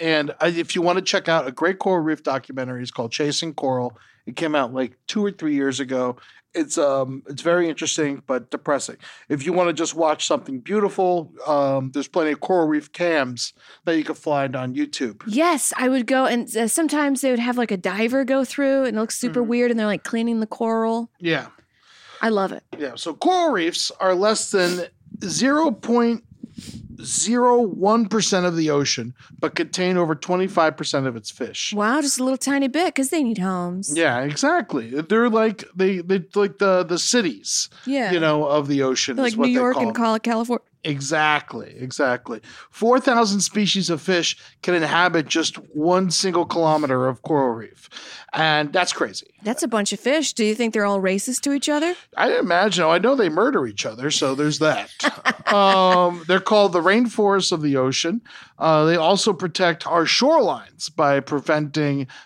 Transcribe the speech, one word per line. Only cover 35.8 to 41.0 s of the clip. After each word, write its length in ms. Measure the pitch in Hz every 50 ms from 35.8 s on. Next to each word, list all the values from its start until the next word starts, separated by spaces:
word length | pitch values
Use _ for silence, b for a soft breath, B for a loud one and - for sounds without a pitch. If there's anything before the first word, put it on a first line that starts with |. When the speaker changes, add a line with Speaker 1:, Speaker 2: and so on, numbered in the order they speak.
| 190 190 196 180
Speaker 1:
they, 260 | 170 175 190 196 165 - -
like, 220 | 202 202 202 202 -
the, 260 | 202 196 185 180 180
the 140 | 160 175 165
cities, 720 | - - - 247 208 160 107 - - - - - - - - - -
Speaker 2:
Yeah. 280 | 254 277 277 233 196
Speaker 1:
you 60 | 180 170
know, 260 | 160 156 151 151 151
of 200 | 139 143 151 143 139
the 140 | 147 139
ocean 340 | 135 131 127 120 - - 127
Speaker 2:
They're 100 | 247 262
Speaker 1:
is 60 | 240 220
Speaker 2:
like 40 | 226
Speaker 1:
what 80 | 240 247
Speaker 2:
New 60 | 247
Speaker 1:
they 60 | 254
Speaker 2:
York 140 | 247 247 254
Speaker 1:
call 80 | 254
Speaker 2:
and 120 | 247 226 220
Speaker 1:
them. 80 | 240
Speaker 2:
Cali-, 180 | 233 226 220 220
California. 440 | - 233 233 226 233 247 240 233 - _ _ _ -
Speaker 1:
Exactly, 920 | 165 147 135